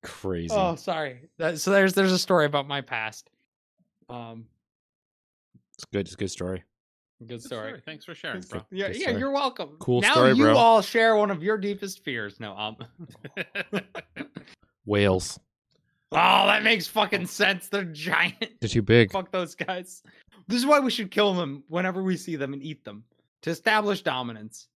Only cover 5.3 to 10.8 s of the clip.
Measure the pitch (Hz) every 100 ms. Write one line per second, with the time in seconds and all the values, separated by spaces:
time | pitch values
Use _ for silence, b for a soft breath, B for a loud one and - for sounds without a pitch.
5.3 | _ _ _ _ _ - 101 87 92 98
6.3 | - 90 92 _ _ _ _ _ _ 113
7.3 | 120 120 120 110 117 135 156 - 165 160
8.3 | 123 180 107 104 185 196 233 339 226 269
9.3 | 277 277 269 156 151 - 123 202 311 -
10.3 | 240 285 - 233 226